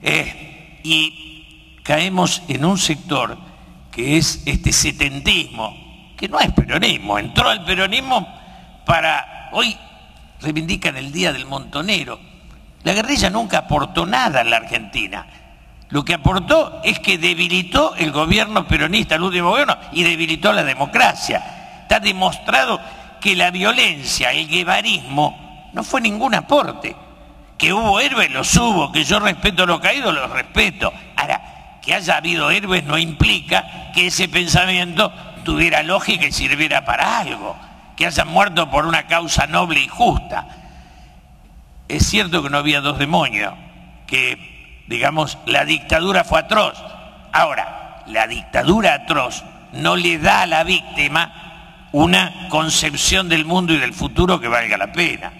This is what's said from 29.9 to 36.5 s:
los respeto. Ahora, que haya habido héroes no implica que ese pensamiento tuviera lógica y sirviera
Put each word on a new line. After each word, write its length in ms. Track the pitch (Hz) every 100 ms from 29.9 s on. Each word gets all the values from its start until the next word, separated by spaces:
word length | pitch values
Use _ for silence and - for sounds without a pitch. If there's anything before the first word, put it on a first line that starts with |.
| 262 247
los 160 | 156 127
respeto. 640 | 127 - - 214 139 98 - - -
Ahora, 640 | 135 67 - - - -
que 120 | -
haya 220 | 180 190 151
habido 340 | 160 170 147
héroes 340 | 180 202 185
no 140 | 143 156
implica 920 | 165 156 220 196 147 180 180 180 -
que 140 | - 180
ese 200 | 170 185
pensamiento 840 | 156 175 156 185 180 175 165 208 - - -
tuviera 380 | - 156 170 151
lógica 440 | 156 190 - 180 143
y 60 |
sirviera 520 | - 135